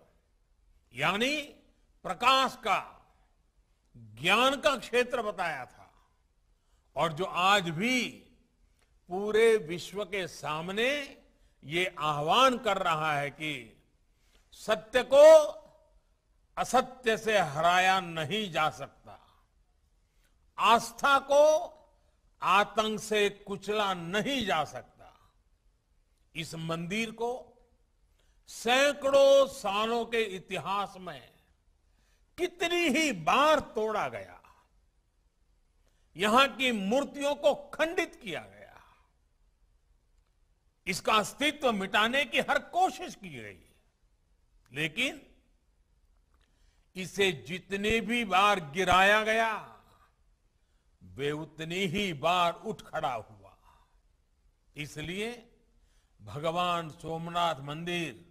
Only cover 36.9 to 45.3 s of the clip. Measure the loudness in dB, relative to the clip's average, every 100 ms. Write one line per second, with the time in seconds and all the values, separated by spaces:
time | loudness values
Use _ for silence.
36.9 | 0 0 -4 -4 0 2 0 -6 -4 -2
37.9 | -2 -4 -8 -10 -10 -12 -20 -20 -20 -20
38.9 | _ _ _ _ _ _ _ _ _ _
39.9 | _ _ _ _ _ _ _ _ _ -8
40.9 | -6 0 0 0 -2 -4 0 -2 -2 0
41.9 | 0 2 0 -2 -2 -2 -2 -2 0 0
42.9 | -2 -12 -14 -16 -16 -16 -20 _ _ _
43.9 | _ _ _ _ _ _ _ _ -6 -6
44.9 | -4 -6 -6 -18